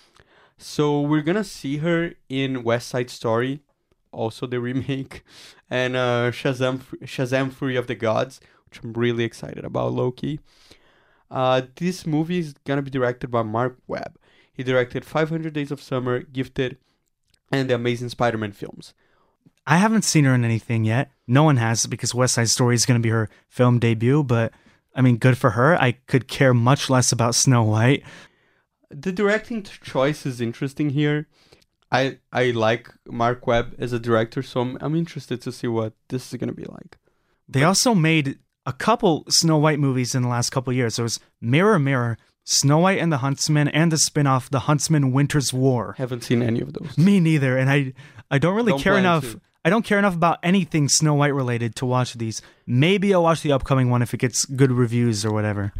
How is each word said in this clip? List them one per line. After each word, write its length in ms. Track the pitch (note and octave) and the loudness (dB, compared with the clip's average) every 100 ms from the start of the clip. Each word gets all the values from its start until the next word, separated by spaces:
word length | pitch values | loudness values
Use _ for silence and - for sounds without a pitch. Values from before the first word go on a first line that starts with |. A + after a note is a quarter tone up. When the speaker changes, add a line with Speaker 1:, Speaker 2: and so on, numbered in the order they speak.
| _ _ _ _ _ _ | _ _ _ _ _ _
Speaker 1:
So 440 | - - D3 D3 | -10 -2 0 0
we're 220 | D3 D3+ | 0 0
gonna 220 | D3+ G3+ | 0 -2
see 340 | G3+ - C3+ D3 | -4 -10 -8 -4
her 360 | E3 E3+ E3+ - _ | -2 -2 -4 -10 _
in 340 | C3+ C3+ C3 | -6 -4 -4
West 260 | A#2 A#2 - | -2 -2 -2
Side 220 | B2 B2 | -6 -6
Story, 500 | - A#2+ A2+ C3 C#3+ _ _ _ _ _ | -6 -2 0 -2 -6 _ _ _ _ _
also 360 | - A2+ - B2+ | -8 -8 -6 -8
the 140 | B2 | -6
<laughs> 60 | A#2+ | -4
remake, 560 | C3 B2+ C3+ B2+ - - - - - _ | -6 -4 -6 -8 -16 -20 -20 -20 -20 _
and, 280 | B2+ B2+ B2+ | -4 -2 0
uh, 340 | B2 A#2+ B2 | 0 0 -2
Shazam, 500 | A#2 C#3+ B2+ C3 C3 - - | -2 -4 -2 -2 -4 -10 -16
Shazam 500 | C3 - B2+ C3 C3+ | -12 -6 -2 -2 -2
Fury 240 | C3 C#3 B2+ | -4 -4 -4
of 120 | B2 | -4
the 60 | |
Gods, 460 | A2+ A2 A2 C3 - _ _ _ | -4 -2 0 -2 -8 _ _ _
which 160 | - | -18
I'm 100 | A#2+ | -10
really 320 | A2+ A#2 A#2 | -2 -2 0
excited 400 | A2+ - - - | -4 -6 -14 -12
about, 280 | - B2+ B2 | -8 -4 -4
low-key. 460 | B2 B2+ B2+ C#3 D3+ - _ _ - _ _ _ _ _ | -2 -4 -6 -8 -8 -14 _ _ -20 _ _ _ _ _
Uh, 320 | C3 B2+ C3 B2+ - | -2 2 0 -2 -6
this 300 | E3+ F#3 E3+ | -4 -4 -2
movie 320 | D3+ D#3+ F3+ | -2 0 -2
is 160 | D#3 C#3 | -4 -10
gonna 160 | - C#3+ | -4 -4
be 100 | C#3 | -2
directed 400 | C3 B2 B2 C3 | -2 -2 -2 -4
by 120 | A#2+ | -4
Mark 340 | A2 A2 B2+ B2+ - | -2 -2 -2 -4 -10
Webb. 320 | - - - _ _ _ | -10 -10 -16 _ _ _
He 80 | - | -10
directed 420 | B2+ B2+ B2 C3 | -2 0 0 -6
five 260 | - D3+ D#3+ | -6 -4 -2
hundred 220 | D#3+ D#3+ | -4 -6
Days 180 | D3+ C#3+ | -8 -8
of 120 | C#3+ | -10
Summer, 380 | - C3 B2 B2 | -6 -4 -2 -4
Gifted, 580 | - C3 B2+ - B2+ - _ _ _ _ _ _ _ | -6 -8 -6 -4 -6 -8 _ _ _ _ _ _ _
and 180 | C#3 C3 | -4 0
the 60 | |
Amazing 360 | A#2+ A#2+ A#2+ B2 | 0 0 -4 -6
Spider-Man 420 | - A#2+ A2 G#2 | -2 -2 0 -6
films. 420 | G2+ - - - _ _ _ _ _ _ _ | -8 -14 -14 -20 _ _ _ _ _ _ _
Speaker 2:
I 120 | - E3 | 0 2
haven't 260 | A3 A3 | 4 2
seen 220 | - D#3 | 2 2
her 100 | C#3 | 4
in 100 | B2+ | 2
anything 380 | A#2 A2+ - A#2 | 2 -2 -2 -2
yet. 300 | A2 A#2 C#3+ _ - | 0 0 -2 _ 0
No 160 | B2+ | 4
one 120 | D#3 C3 | 4 4
has, 300 | A2+ A#2 B2 | 2 -2 -4
because 280 | A#2+ A#2+ | -4 -4
West 200 | A#2+ B2+ | 0 0
Side 140 | - A#2 | 2 0
Story 260 | - B2 | 2 2
is 100 | A#2+ | 2
gonna 160 | - A#2+ | 2 2
be 100 | A2+ | 2
her 200 | A2+ G#2+ - _ | 0 -2 -8 _
film 300 | - B2 A#2+ | 2 4 4
debut, 460 | A#2 A2+ A#2 D3 | 2 2 2 2
but, 280 | C3+ A#2 A2+ - _ _ _ | 2 0 0 -6 _ _ _
I 60 | - | 2
mean, 160 | B2+ A#2 | 2 4
good 220 | C3 B2 | 2 4
for 120 | B2+ | 2
her. 300 | A#2 C#3 F3 | 2 2 4
I 120 | B2+ | 2
could 340 | A#2+ - C3+ - | -2 -2 -2 -2
care 260 | - C3+ | 2 4
much 380 | B2 A#2 C#3+ - | 4 4 2 2
less 220 | B2+ - | 2 2
about 240 | A#2+ A#2 A#2 | 0 0 2
Snow 260 | C#3 A#2+ | 4 4
White. 400 | A2 A2 A#2+ C#3+ - - - _ _ _ _ _ _ | 4 2 2 2 -2 -20 -20 _ _ _ _ _ _
Speaker 1:
The 220 | D3 F#3 | -10 -8
directing 500 | F#3 G3+ G#3+ - A3+ | -2 0 0 -4 -10
t-, 100 | - - | -10 -18
choice 460 | - C#3 C#3 D3 C#3+ | -6 0 0 -2 -8
is 140 | A#2+ | -6
interesting 500 | A#2 - C#3 - D3+ | -6 -4 -8 -4 -2
here. 380 | C3+ D3 D3+ D3+ _ _ _ _ _ _ | 0 0 0 -6 _ _ _ _ _ _
I, 260 | B2+ C3+ - _ | 0 0 -4 _
I 180 | A#2+ B2+ | -2 0
like 400 | A2+ A2 A#2 - _ - | 2 0 0 -4 _ -14
Mark 400 | A#2+ A#2 B2 - | -2 -2 -2 0
Webb 300 | A#2+ A#2+ - | 0 -2 -6
as 140 | B2+ | -6
a 80 | A#2+ | -4
director, 420 | A#2 A2+ A#2 C#3 | 0 0 0 -6
so 200 | B2+ B2+ | -6 -4
I'm, 160 | B2 B2+ | -4 -6
I'm 160 | C#3+ D#3+ | -4 -2
interested 440 | E3 C#3+ - B2 | -4 -10 -10 -10
to 100 | C3+ | -8
see 160 | - B2+ | -8 -4
what 240 | A2+ G#2+ - _ | -4 -4 -8 _
this 240 | B2+ - | -10 -8
is 80 | B2 | -8
gonna 120 | A#2+ | -8
be 120 | - | -8
like. 340 | - G1+ - - _ _ _ _ - | -14 -18 -20 -20 _ _ _ _ -6
Speaker 2:
They 120 | C3+ | 2
Speaker 1:
But 80 | D#3+ | 2
Speaker 2:
also 260 | F#3+ C4 | 4 2
made 460 | G#3 D#3 D#3+ C#3 - _ _ - | 4 4 2 0 -6 _ _ -12
a 60 | |
couple 520 | - - A#3+ G#3 C#3+ - | -4 0 2 2 0 0
Snow 300 | - E3 D#3 | 0 4 4
White 200 | D#3 D3+ | 4 2
movies 360 | C#3+ B2+ A#2+ C3+ | 0 0 0 0
in 60 | |
the 60 | B2 | 0
last 220 | A#2+ A#2+ | 0 -2
couple 220 | C#3 C3 | -4 -2
of 40 | B2+ | -2
years. 200 | A#2 A#2 | -2 -2
There 80 | |
was 160 | A#2 - - _ | -4 -6 -12 _
Mirror, 380 | A#2 C#3+ G#3 F#3+ | 0 2 4 2
Mirror, 400 | C#3 C3+ A#2+ A2+ _ _ | 2 0 -2 -4 _ _
Snow 340 | - - C#3 D3+ | -4 0 4 4
White 200 | F#3 G3 | 4 2
and 140 | E3 | 0
the 60 | C#3+ | 0
Huntsman, 500 | C#3 C#3 - D3+ D3 | -2 -2 0 2 2
and 240 | D3 E3 | 2 2
the 60 | D3+ | 2
spin-off 520 | - D#3 C#3+ C3 - | 0 0 2 0 0
The 100 | C3+ | -4
Huntsman 520 | - D3+ - D#3 C3+ | 0 0 2 2 2
Winter's 400 | C3 C#3+ D3+ B2 | 2 2 0 -2
War. 420 | C3 C3+ B2 G2 - | 0 2 0 -4 -8
Speaker 1:
Haven't 260 | B2+ B2 | -8 -8
seen 180 | - A#2+ | 0 0
any 180 | A#2+ A#2 | 2 -2
of 120 | C#3 | -4
those. 260 | - D#3+ - | -10 -6 2
Speaker 2:
Me 220 | F#3 G3+ | 4 6
neither, 360 | D#3+ D#3 C3+ C3 | 4 2 2 2
and 140 | C3 | 2
I, 220 | C#3+ C3 - - - - | 2 0 -8 -20 -20 -4
I 100 | C#3 | 0
don't 180 | E3 G3+ | 2 0
really 160 | A#3 | 0
Speaker 1:
Don't 100 | C#3 | 0
Speaker 2:
care 120 | F#3+ | 2
Speaker 1:
plan 100 | G3 | 2
Speaker 2:
enough. 280 | F#3 E3 B2+ | 4 2 -2
Speaker 1:
to. 60 | G#2+ _ _ | -10 _ _
Speaker 2:
I 60 | D#3+ | 0
don't 140 | A3 | 0
care 160 | - G#3 | 2 2
enough 160 | G3+ F3 | 2 2
about 240 | E3+ C3+ | 0 2
anything 460 | F3 G3 E3 D#3+ C#3 | 2 2 2 0 2
Snow 260 | - D#3 | 2 2
White 200 | D3 C#3+ | 2 2
related 420 | C#3 B2 A#2 A#2 - | 0 -2 -2 -4 -4
to 100 | B2+ | -2
watch 280 | B2+ B2 | 0 -2
these. 280 | A#2+ A2+ G#2+ - _ - | -4 -8 -8 -14 _ -2
Maybe 480 | B2 D#3+ G3+ G3+ | 2 2 2 2
I'll 80 | F#3 | 2
watch 200 | E3 D#3+ | 2 2
the 100 | D3+ | 0
upcoming 380 | C3+ - C3+ B2 | 0 2 2 2
one 120 | A#2+ | 2
if 100 | A#2+ | 0
it 60 | A#2 | -2
gets 260 | B2+ - | -2 -2
good 280 | - C3 C3+ | -4 2 2
reviews 520 | B2 A#2+ A#2+ A#2+ G#2 | 4 2 2 0 0
or 80 | G#2+ | -2
whatever. 400 | G#2+ G#2+ G#2 G2+ - | 0 -2 -2 -4 -6